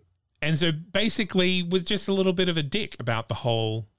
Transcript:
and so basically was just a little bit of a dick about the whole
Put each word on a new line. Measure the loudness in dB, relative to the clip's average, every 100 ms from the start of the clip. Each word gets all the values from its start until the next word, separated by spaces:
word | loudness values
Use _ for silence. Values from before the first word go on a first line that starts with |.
| _ _ _ -6
and | -2 2
so | 2
basically | 0 -4 0 0 0 0 2 2 2
was | 0 -2
just | 0 -2 0
a |
little | 2 2
bit | 2 0
of | 0
a |
dick | -2 -4 -6 -6
about | -2 -2 -2
the | -4
whole | 0 2 0 -2 -6